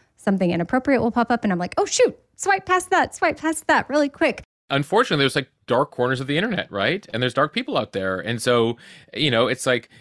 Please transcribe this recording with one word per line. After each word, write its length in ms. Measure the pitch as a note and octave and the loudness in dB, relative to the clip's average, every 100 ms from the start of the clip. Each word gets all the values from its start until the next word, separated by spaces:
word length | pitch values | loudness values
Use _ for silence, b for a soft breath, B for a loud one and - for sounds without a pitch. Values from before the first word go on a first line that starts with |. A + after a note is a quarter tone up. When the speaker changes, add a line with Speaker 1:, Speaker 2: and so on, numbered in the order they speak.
| b _ | b _
Speaker 1:
something 320 | - G3 F3+ | -2 0 0
inappropriate 500 | F3 E3+ C4 B3+ C4 | 0 0 -2 2 0
will 120 | A#3 | 2
pop 200 | A#3 A#3 | 0 0
up, 120 | A#3 | 0
and 100 | G#3+ | 0
I'm 60 | F3+ | -2
like, 160 | F3+ - | -2 -2
"Oh, 80 | G4+ | -2
shoot, 320 | - B4 - _ _ | 2 2 0 _ _
swipe 280 | F#4 G4 - | -2 -2 2
past 240 | F#4 F4 | 0 2
that, 260 | F#4 C#4 - | 0 0 0
swipe 220 | F4 - | -2 -2
past 300 | D#4 D#4+ - | -4 -4 0
that 200 | D4 - | 0 2
really 220 | C#4+ C#4+ | 0 0
quick." 320 | - D#4 - - _ _ | 0 -2 -2 -10 _ _
Speaker 2:
Unfortunately, 540 | C#3 C#3+ G3+ B3+ D#3+ | -2 0 0 2 2
there's, 120 | C#3 D3 | 2 0
like, 140 | C3 _ - | -6 _ -2
dark 240 | B2 C#3+ | 0 0
corners 280 | - B2 B2+ | -2 -2 -2
of 80 | C3 | -2
the 100 | D3 | -2
internet, 340 | G#3+ G#3 - | -2 -4 -4
right? 360 | G2 G#2 F3+ - | -2 -2 -2 -6
And 80 | A2+ | -4
there's 120 | B2+ | -2
dark 200 | B2+ D3+ | 0 0
people 240 | - B3+ G3 | -2 -4 -4
out 160 | A2 | -4
there. 260 | G2 F#2+ F#2 | -4 -4 -4
And 220 | E2 A#2+ | -4 -4
so, 360 | B2+ A#2+ A#2 A#2+ B B B | 2 2 2 -2 B B B
you 180 | - D3 | -4 0
know, 160 | A#2 A#2+ | 2 0
it's 180 | C3 - | 0 -2
like, 240 | B2 - b | -2 -4 b